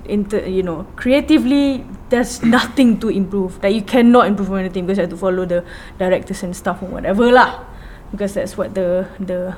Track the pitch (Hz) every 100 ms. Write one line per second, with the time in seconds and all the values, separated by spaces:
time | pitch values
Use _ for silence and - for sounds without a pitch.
0 | - 208 202 208 - 190 180 160 196 -
1 | 247 277 294 311 240 285 277 262 - -
2 | - 240 254 - 226 240 - - 247 196
3 | 220 196 185 202 185 - 196 220 202 262
4 | 233 247 190 202 190 190 185 185 175 190
5 | 165 165 190 185 180 175 175 - - -
6 | 180 185 - 185 180 180 196 180 180 -
7 | - 202 240 247 214 - - - - -
8 | - 202 202 196 208 - - 196 180 180
9 | 190 - 185 180 185